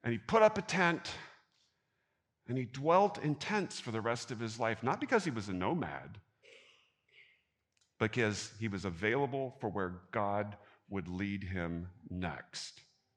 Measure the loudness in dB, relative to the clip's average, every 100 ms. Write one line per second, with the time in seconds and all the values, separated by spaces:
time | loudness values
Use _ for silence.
0 | -2 -4 2 8 8 6 -2 4 4 4
1 | -4 -12 -14 -20 _ _ _ _ _ _
2 | _ _ _ _ -4 -4 -4 -2 6 6
3 | 6 2 -2 -2 0 0 -2 -6 -4 -2
4 | 0 -2 -4 -6 -6 -2 -2 0 -2 -2
5 | 2 2 2 -4 -4 0 0 0 -2 -6
6 | -10 -16 _ _ -20 -20 -20 _ _ _
7 | _ -20 -20 _ _ _ _ _ _ _
8 | 0 4 2 2 -6 -6 -4 -2 -4 0
9 | 0 2 0 -2 -6 -4 -4 -2 -4 -4
10 | -6 -2 0 0 -2 -8 -18 -20 _ -6
11 | -4 -4 -4 -4 -4 -4 -2 -4 -8 -14
12 | -10 -4 -4 -6 -12 -12 -12 -16 -20 _
13 | _